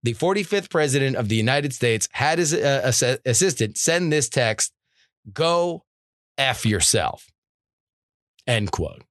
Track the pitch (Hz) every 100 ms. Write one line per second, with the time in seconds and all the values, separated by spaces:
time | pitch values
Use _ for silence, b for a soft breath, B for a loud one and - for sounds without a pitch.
0 | 120 117 170 196 190 202 190 170 151 139
1 | 135 131 107 110 110 139 143 127 120 110
2 | - - 139 165 160 160 143 139 127 117
3 | 123 131 131 113 190 135 107 - - 170
4 | 175 151 135 - 117 107 - _ _ _
5 | _ _ - 101 160 175 175 165 _ _
6 | _ _ _ - 135 120 113 104 - 107
7 | 73 - - _ _ _ _ _ _ _
8 | _ _ _ _ - 117 104 - 82 -
9 | -